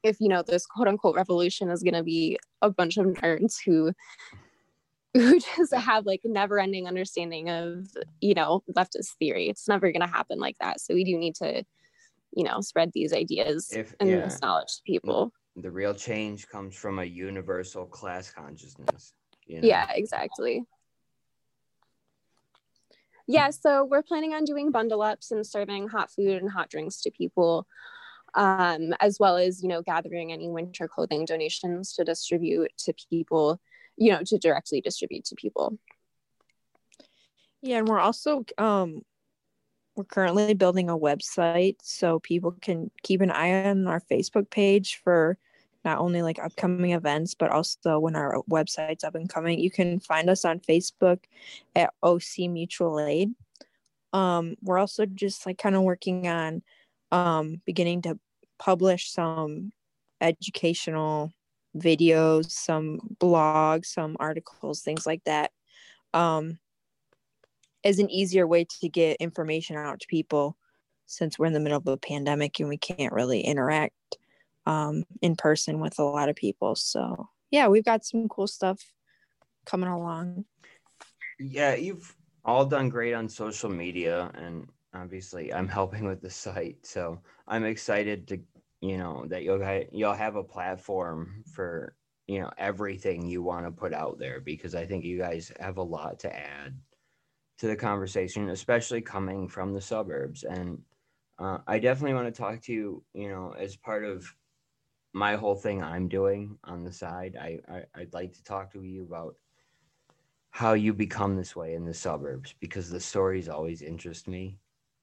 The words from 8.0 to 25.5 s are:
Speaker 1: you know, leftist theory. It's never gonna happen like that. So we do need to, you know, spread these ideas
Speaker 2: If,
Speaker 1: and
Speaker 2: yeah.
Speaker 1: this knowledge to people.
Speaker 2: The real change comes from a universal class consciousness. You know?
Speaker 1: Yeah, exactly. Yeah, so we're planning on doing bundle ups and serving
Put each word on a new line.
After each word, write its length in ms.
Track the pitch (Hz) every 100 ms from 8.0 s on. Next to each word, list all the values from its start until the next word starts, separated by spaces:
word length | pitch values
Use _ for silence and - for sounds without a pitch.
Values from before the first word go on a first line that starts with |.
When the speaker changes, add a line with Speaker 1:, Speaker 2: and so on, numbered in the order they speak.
| - _
Speaker 1:
you 140 | 202
know, 280 | 190 156 185 - 180
leftist 400 | 185 - 196 -
theory. 300 | 156 90 87
It's 200 | - -
never 220 | 202 180
gonna 140 | 170 175
happen 320 | - - -
like 180 | - -
that. 200 | 92 -
So 140 | -
we 100 | 175
do 140 | 185 170
need 160 | 170 160
to, 280 | 160 - - _ _ _ _ _ _
you 120 | -
know, 160 | 185 -
spread 320 | 202 - 170
these 180 | - 156
ideas 600 | - 170 - 120 160 -
Speaker 2:
If, 220 | - 113 -
Speaker 1:
and 80 | 196
Speaker 2:
yeah. 100 | 180
Speaker 1:
this 200 | - -
knowledge 340 | 120 82 - -
to 60 | -
people. 460 | - - - 226 _ _ -
Speaker 2:
The 140 | 95
real 240 | 87 101
change 540 | 104 - 107 107 104 -
comes 280 | 101 95 95
from 220 | 104 95
a 40 |
universal 800 | 90 87 95 95 90 92 92 95 90
class 440 | - 98 90 92
consciousness. 840 | - 73 76 69 - - - - _ _ _ _
You 160 | 80
know? 40 | 226
Speaker 1:
Yeah, 220 | 87 -
exactly. 720 | - 214 - - - 120 120 240 _ _ _ _ _ _ _ _ _ _ _ _ _ _ _ _ _ _ _ _ _ _ _ _ _ -
Yeah, 240 | 302 277
so 340 | 294 311 277
we're 180 | 269 277
planning 320 | 302 320 311
on 100 | 311
doing 260 | 302 285 294
bundle 300 | 240 226 214
ups 280 | 214 202 -
and 160 | 220
serving 420 | 214